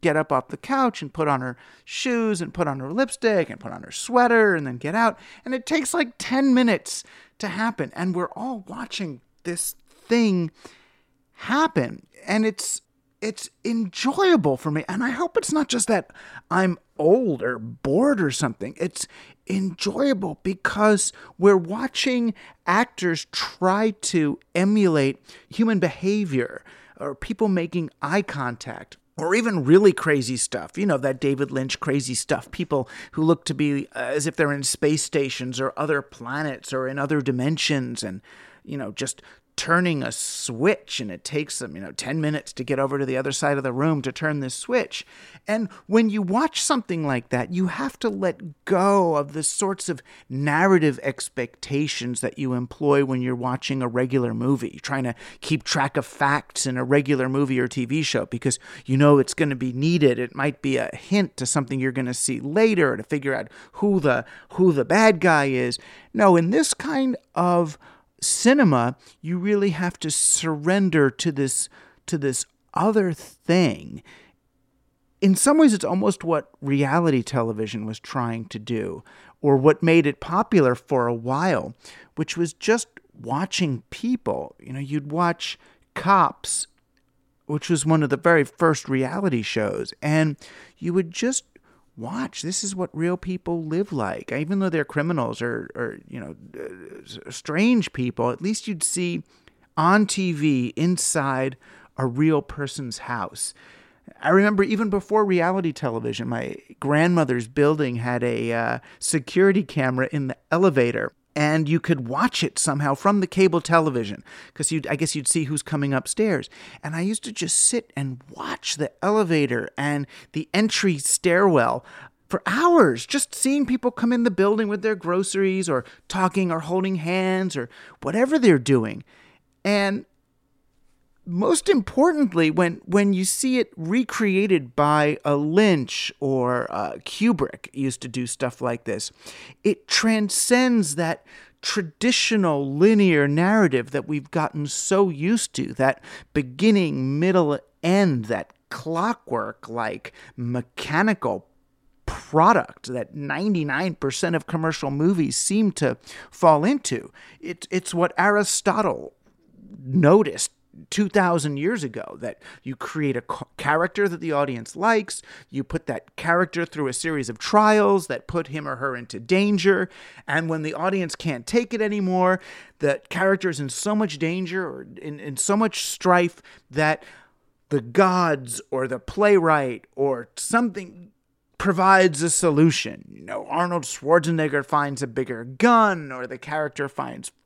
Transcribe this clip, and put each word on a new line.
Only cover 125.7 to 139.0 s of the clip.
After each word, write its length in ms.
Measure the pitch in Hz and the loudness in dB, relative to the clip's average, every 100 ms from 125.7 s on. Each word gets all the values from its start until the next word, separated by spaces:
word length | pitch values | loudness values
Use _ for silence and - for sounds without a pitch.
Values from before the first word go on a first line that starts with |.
| 135 - - _ | -2 -4 -16 _
talking 440 | 190 185 190 185 | -2 0 0 0
or 80 | 165 | -2
holding 380 | 151 180 190 190 | -2 -2 0 -2
hands 600 | 156 185 190 185 190 147 | -2 -2 0 0 -2 -4
or 100 | 120 - - - | -10 -12 -20 -10
whatever 340 | 139 196 262 311 | -4 0 2 4
they're 220 | 240 151 | 6 6
doing. 440 | 120 131 110 104 - _ _ _ _ _ 196 | 4 2 2 -6 -14 _ _ _ _ _ -2
And 400 | 202 196 202 - _ _ _ _ _ _ _ _ _ _ _ - | 0 0 -2 -8 _ _ _ _ _ _ _ _ _ _ _ -8
most 440 | 175 202 339 - | -2 2 2 4
importantly, 800 | 330 190 - 320 302 262 170 160 | 2 2 2 2 4 0 2 2
when, 300 | 160 175 165 | 4 0 0
when 300 | - 190 202 | -2 2 2
you 100 | 185 | 2
see 340 | 190 - 262 254 | -2 -2 0 0
it 140 | - - | -2 -6
recreated 960 | 160 226 240 - 214 190 208 180 123 - | -2 -2 -2 -2 0 2 2 0 0 0
by 420 | 147 151 147 147 | 2 4 2 0
a 140 | 147 143 | 0 0
Lynch 760 | 151 175 214 165 120 - - - | 2 4 6 4 0 -6 -8 -4
or, 500 | 139 131 123 123 120 | -2 0 0 0 -2
uh, 280 | 92 90 58 - | -4 -6 -8 -12
Kubrick 640 | - 226 180 143 - - | 0 2 2 -2 -6 -14
used 300 | - 135 120 | -6 -4 -4
to 80 | 127 | -8
do 180 | 120 123 | -6 -6
stuff 320 | - 127 - | -4 -6 -4
like 240 | 127 117 | -6 -6
this, 260 | - 101 | -6 -6